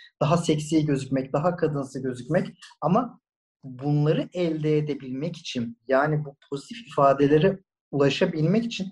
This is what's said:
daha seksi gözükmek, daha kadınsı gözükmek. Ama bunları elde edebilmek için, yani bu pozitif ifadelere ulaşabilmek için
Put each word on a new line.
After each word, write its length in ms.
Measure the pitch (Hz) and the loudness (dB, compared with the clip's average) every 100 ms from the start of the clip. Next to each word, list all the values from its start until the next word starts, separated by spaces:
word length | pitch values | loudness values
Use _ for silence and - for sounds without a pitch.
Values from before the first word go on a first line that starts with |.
| - - | -16 -4
daha 140 | 147 170 | 0 2
seksi 500 | 165 151 - 160 151 | 2 0 0 0 0
gözükmek, 460 | 135 123 135 131 | -2 -2 -4 -2
daha 240 | 147 175 175 | -2 -2 0
kadınsı 460 | 156 143 131 139 | -2 -2 -6 -6
gözükmek. 440 | 131 120 120 170 196 - - - | -8 -8 -2 -2 -2 -10 -20 -4
Ama 400 | 147 202 254 - _ _ _ _ | 0 2 0 -8 _ _ _ _
bunları 640 | 135 127 143 147 147 160 - | -16 -8 -2 2 2 0 -2
elde 460 | 180 170 156 151 151 | -4 -2 -2 0 0
edebilmek 580 | 151 139 131 131 160 175 | 0 -6 -8 -8 -8 -8
için, 420 | - 127 117 - - | -10 -6 -6 -8 0
yani 360 | 131 151 151 | 2 2 0
bu 120 | 147 - - | -4 -12 -12
pozitif 260 | 143 - 233 - | -12 -10 -18 -8
ifadelere 680 | - 139 139 143 151 185 196 _ _ _ | 2 4 6 6 6 4 0 _ _ _
ulaşabilmek 760 | 139 139 143 180 156 156 214 | 0 2 2 0 2 2 2
için 220 | 233 - 190 | 0 -6 -10